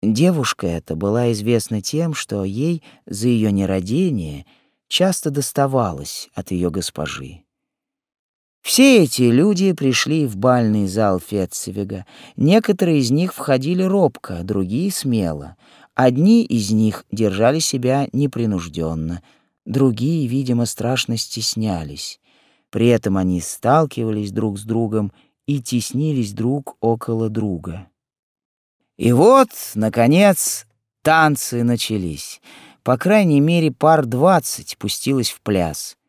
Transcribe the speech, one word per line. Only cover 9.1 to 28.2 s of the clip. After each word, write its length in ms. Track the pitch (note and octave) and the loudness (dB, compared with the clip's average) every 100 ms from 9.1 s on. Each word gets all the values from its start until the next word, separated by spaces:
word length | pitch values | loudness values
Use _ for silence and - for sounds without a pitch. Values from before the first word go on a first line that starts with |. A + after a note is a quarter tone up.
| - | 2
люди 500 | B2 A#2+ F#3+ F#3+ F#3+ | 2 4 2 2 0
пришли 540 | E3+ C3+ B2 - D#3+ C#3 | 0 0 0 0 -2 -2
в 100 | G2 | 0
бальный 500 | A#2+ B2 A#2 G#2+ G2 | 2 4 2 2 0
зал 320 | G2 G#2 F#2 | 0 0 0
Фетцевига. 840 | - G#2 F#2 - - G2 G2 G2+ F#2+ - - - | -2 -4 -4 -6 -10 -8 -8 -8 -14 -20 -20 -2
Некоторые 640 | C#3+ G#3 A3 F#3+ F3 D#3 | 2 2 2 0 2 2
из 120 | B2 | 2
них 220 | C#3 F3+ | 0 -2
входили 500 | - - C3 C3 F3+ | -6 -2 0 0 -2
робко, 580 | F#3 G3 E3 - - F2 | 0 2 2 0 -12 -10
другие — 500 | F2+ G2 F#2+ A2 F#3+ | -4 -4 -2 -2 -4
смело. 640 | F#3 C#3 A#2 F2+ D2+ C#2+ - _ _ _ | -4 -2 0 0 -4 -10 -18 _ _ _
Одни 500 | - B2+ B2 F3 A#3 | 2 2 4 6 6
из 260 | - A#2+ G2+ | 4 0 0
них 340 | G#2+ A2 G#2 - | 2 2 0 -10
держали 480 | G#2 A2 F#2+ A2+ D3+ | -2 -2 2 2 2
себя 480 | D#3 C3+ B2 C3+ C#3 | -2 -2 0 0 -2
непринуждённо — 1080 | B2 C#3+ B2+ A2+ G2 E2+ D#2+ D#2+ D#2+ D#2+ F2 _ _ _ _ | -2 -2 0 -2 -2 -4 -4 -4 -4 -6 -8 _ _ _ _
другие, 600 | - A#2+ C3+ G#2+ C3 E3 C3 | -6 2 2 2 -2 -2 -2
видимо, 380 | B2+ C3 A#2+ | -2 -2 0
страшно 540 | A#2+ - A2 B2+ - A2+ | -2 -4 -4 -4 -4 -6
стеснялись. 1000 | - - A2 - A2 F2+ D2+ C#2+ - - _ _ _ _ _ | -6 -6 -6 -4 -2 -4 -6 -12 -14 -16 _ _ _ _ _
При 180 | - A#2 | 0 4
этом 300 | A#2 G#2+ G2 | 4 2 0
они 220 | F#2 F2+ | 0 -2
сталкивались 920 | - - A2+ D3 D#3 - A2+ G#2+ G#2 | -4 -4 2 2 2 -2 -4 -4 -4
друг 260 | G2 G#2+ G2+ | -4 -4 -4
с 60 | |
другом 480 | G#2+ A2+ A2+ A2 G#2 - _ _ - | -4 -2 0 -2 -4 -8 _ _ -6
и 160 | C#3+ | -6
теснились 680 | A#2 B2 A2 B2 D#3 C#3 G#2+ | -2 -4 -2 -4 -2 -2 -4
друг 440 | G2+ A2+ C#3+ C#3 - | -4 -2 -2 -6 -4
около 480 | A#2 A2+ - A2+ A2 | -2 0 -2 -2 -2
друга. 600 | G#2+ G#2+ F2 F2 E2+ F#2+ _ _ _ | -2 -4 -4 -8 -12 -14 _ _ _